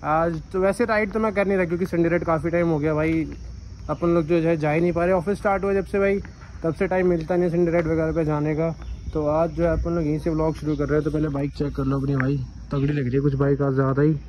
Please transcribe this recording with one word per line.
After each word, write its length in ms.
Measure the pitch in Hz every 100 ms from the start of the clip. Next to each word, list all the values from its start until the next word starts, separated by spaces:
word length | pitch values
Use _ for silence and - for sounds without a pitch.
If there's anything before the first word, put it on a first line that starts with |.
| 147
आज 360 | 156 165 165 -
तो 60 | 190
वैसे 260 | 190 190 233
ride 260 | 214 214
तो 60 | 220
मैं 140 | 220
कर 120 | 202 196
नहीं 100 | 196
रहा 80 | 180
क्योंकि 200 | 170 180
Sunday 220 | 170 170
ride 140 | 170 170
काफ़ी 240 | 160 160
time 200 | 170 170
हो 100 | 156
गया 140 | 151
भाई, 300 | 151 160 160 147 143 - - - - -
अपन 200 | 151 170
लोग 140 | 170 151
जो 140 | 170
है 160 | 160 170
जा 140 | 151
ही 100 | 151
नहीं 100 | 175
पा 120 | 170 175
रहे। 80 |
Office 240 | 185 160 202
start 260 | 214 196
हुआ 100 | 196
जब 120 | 196 185
से 140 | 202
भाई, 200 | 196 196 - - - -
तब 100 | 165
से 140 | 156 190
time 200 | 185 180
मिलता 280 | 170 156 180
नहीं 140 | 180
संडे 220 | 170 175
ride 160 | 170 160
वगैरह 240 | 160 160
पे 120 | 156 156
जाने 300 | 151 151 151
का। 140 | 165 160 - - -
तो 120 | 160 151
आज 240 | 151 170
जो 120 | 156
है 80 | 170
अपन 200 | 160 170
लोग 140 | 170 151
यहीं 140 | 151
से 100 | 151
vlog 260 | 156 156 151
शुरू 200 | 147 151
कर 100 | 143
रहे 100 | 151
हैं। 80 |
तो 80 | 151
पहले 160 | 151 156
bike 240 | 139 143
check 220 | - 147 139
कर 100 | 135
लो 140 | 139
अपनी 160 | 135 139
भाई, 220 | 131 143 123 - -
तगड़ी 220 | 143 139
लग 100 | 147
रही 100 | 127
है 60 | 135
कुछ 140 | 143 135
bike 260 | 139 139
आज 120 | 139 131
ज़्यादा 260 | 135 135
ही। 120 | 147 151